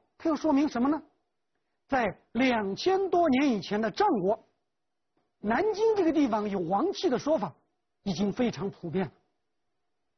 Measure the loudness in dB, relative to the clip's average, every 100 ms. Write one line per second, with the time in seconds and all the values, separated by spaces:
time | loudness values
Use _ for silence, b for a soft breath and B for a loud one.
0 | _ _ -4 -2 2 2 0 0 0 -2
1 | -6 _ _ _ _ _ _ _ _ -2
2 | -2 -4 _ 0 0 0 -2 -2 0 0
3 | 2 2 4 4 2 0 -2 -2 -2 0
4 | 2 2 0 -2 _ _ _ _ _ _
5 | _ _ _ _ -2 0 0 2 2 2
6 | 2 2 2 0 -2 -4 -2 0 0 -2
7 | -2 0 0 0 -2 -10 _ _ _ _
8 | -6 -2 -2 0 -2 -2 -8 -8 -6 -4
9 | -4 -8 _ _ _ _ _ _ _ _
10 | _